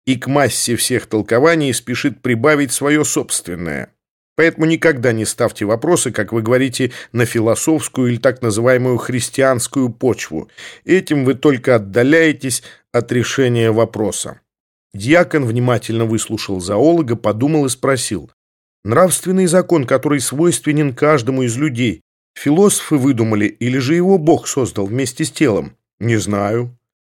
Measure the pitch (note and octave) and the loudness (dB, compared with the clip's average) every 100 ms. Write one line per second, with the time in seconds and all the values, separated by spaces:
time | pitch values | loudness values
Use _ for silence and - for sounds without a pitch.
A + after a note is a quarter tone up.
0 | - B2+ - C#3+ B2+ - - A#2 - A#2+ | -4 -4 0 2 2 0 -2 -2 0 -2
1 | - G#2+ F#2+ A2+ D#3+ E3 C#3 A#2+ - B2 | -2 -4 0 2 2 0 0 -4 -6 -4
2 | C#3+ G#2 B2 A#2 C#3+ D3 C3+ - C#3 D3+ | -4 -4 -4 0 2 2 0 -2 0 0
3 | D3 D3+ - - - F2 E2+ C#2 - _ | 0 -2 -4 -6 -8 -8 -8 -8 -10 _
4 | _ _ _ - E3 E3 D#3+ E3 E3 C3+ | _ _ _ 0 0 2 0 2 2 2
5 | B2 A2 G#2 - A2+ - G#2 A2+ D#3 E3 | 0 0 -2 -2 -2 -2 -2 0 2 0
6 | B2+ G#2+ F#2+ A#2 A2 B2+ C3 B2+ B2+ - | 0 -4 -4 -2 0 0 0 -2 -4 -6
7 | - A#2 A#2 A#2 A2+ A2 - D#3 - - | -8 -2 0 0 0 0 0 -2 -2 -2
8 | B2 A#2 C3 B2 A#2 G#2 B2 B2+ B2+ A#2 | -2 2 0 0 -2 0 2 2 2 -2
9 | - B2 - - C3+ B2 - C#3 B2+ - | -2 -6 -4 0 2 0 -2 -2 -2 0
10 | C3 G2+ - D#2 - - - - - F#3 | -2 -2 -4 -10 -12 -18 -20 -10 0 0
11 | - D3 B2+ B2+ D3+ B2+ C3 A#2 G2 A#2+ | 2 0 0 2 2 2 2 0 2 0
12 | C3 E3 D#3+ B2 C3+ - - - _ A#2+ | 4 4 4 0 -4 -6 -10 -20 _ -4
13 | A#2+ B2 A2 - B2+ A#2+ A2+ A2 A2 G#2+ | -2 -2 -2 0 2 2 2 2 0 0
14 | G2+ - - - _ _ _ _ _ G2 | -4 -4 -10 -14 _ _ _ _ _ -8
15 | A2 F3 F3 D#3 B2 A#2 B2 A2+ - A2+ | 2 2 2 0 -2 0 0 0 -2 -2
16 | A2+ A2 - A2 - F#2+ F2 G#2 D3+ E3+ | 0 -2 -2 -6 -6 -6 -2 2 4 4
17 | B2+ A#2 G#2+ G#2+ C#3+ D#3 C3+ - C3+ B2 | 0 -2 -2 0 0 0 -2 -2 -2 -2
18 | - F#2+ C#2+ _ _ _ _ _ G2 C3 | -4 -8 -10 _ _ _ _ _ -2 2
19 | F#3 - F3+ F#3 F3+ F3+ F3+ E3 A#2+ C3 | 2 0 -2 0 2 2 2 0 2 0
20 | D3 C#3+ - C3+ F3 E3+ D3+ D3 C#3+ B2 | 0 -2 -2 0 0 0 -2 0 0 0
21 | D3 D3+ A2+ C3 B2 A#2 D3+ A#2+ A#2+ E2+ | 2 2 0 -2 -2 -2 -4 -2 -2 -4
22 | _ _ _ - C#3+ D#3+ G3+ - - D3 | _ _ _ -6 0 4 4 2 -2 0
23 | C3+ A#2 A2 G#2+ G#2 - A#2+ C3 B2+ E3+ | 2 2 2 2 0 0 -2 -2 0 2
24 | F3+ F#3+ D3+ C3+ - C#3 A2+ - G2 A#2+ | 4 2 4 2 0 -4 -2 -2 -4 -2
25 | B2+ - D#3 - C#3+ F#2+ C#2+ _ _ - | -4 -4 -6 0 0 0 -4 _ _ -6
26 | A2+ A2 G2 G2+ G2+ A2+ B2 - _ _ | -2 0 0 -2 -2 -2 -6 -12 _ _
27 | _ | _